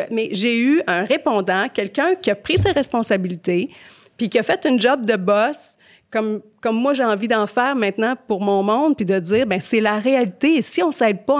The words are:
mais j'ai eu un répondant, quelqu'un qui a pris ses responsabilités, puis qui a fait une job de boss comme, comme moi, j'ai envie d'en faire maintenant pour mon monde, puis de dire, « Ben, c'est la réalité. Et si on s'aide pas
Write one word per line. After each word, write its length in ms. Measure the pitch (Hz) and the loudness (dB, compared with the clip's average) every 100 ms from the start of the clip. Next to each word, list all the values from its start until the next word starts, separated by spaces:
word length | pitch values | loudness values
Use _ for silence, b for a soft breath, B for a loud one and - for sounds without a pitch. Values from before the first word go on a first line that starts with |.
| - | -4
mais 160 | 226 226 | -4 -4
j'ai 260 | 190 226 233 | -2 -2 0
eu 220 | 247 311 - | 2 2 2
un 180 | 175 196 | -2 0
répondant, 640 | 294 - 220 185 190 240 | 0 0 -2 0 -2 -2
quelqu'un 420 | - 202 - 311 370 | -4 -4 -2 0 0
qui 140 | - | 0
a 60 | 202 | -2
pris 220 | - 349 | 0 2
ses 140 | 403 | 2
responsabilités, 1000 | 339 269 247 - 196 180 175 - 175 - B B B B _ | 2 0 -2 0 -2 -2 -6 -2 -2 -4 B B B B _
puis 100 | 220 | -2
qui 100 | 240 | 0
a 60 | |
fait 220 | 214 - 302 | 0 -2 0
une 120 | 254 | 0
job 280 | 233 277 220 | 2 0 0
de 100 | 214 | -2
boss 600 | 180 202 233 294 - - b b _ | 2 2 0 -2 -10 -14 b b _
comme, 300 | 226 220 214 - _ | -4 -4 -4 -10 _
comme 160 | 233 226 | -4 0
moi, 180 | 262 | 0
j'ai 120 | 277 240 | 0 0
envie 240 | 202 220 | 0 0
d'en 180 | 226 208 | 0 0
faire 300 | - 247 277 | 0 0 0
maintenant 380 | 202 196 226 254 - | -2 0 -2 -2 -4
pour 140 | 202 | -2
mon 200 | 202 202 | 0 2
monde, 360 | 196 220 311 285 | 2 2 2 0
puis 80 | 185 | 0
de 140 | 190 | -2
dire, « 260 | 165 214 254 | 0 0 0
Ben, 140 | 185 | 0
c'est 180 | - 226 | 0 2
la 200 | 214 214 | 2 0
réalité. 560 | 220 269 233 - 285 320 | 2 2 0 0 2 2
Et 40 | |
si 200 | - - | 2 0
on 80 | 349 | 0
s'aide 320 | - 233 202 | 2 0 0
pas 120 | - 277 | 0 0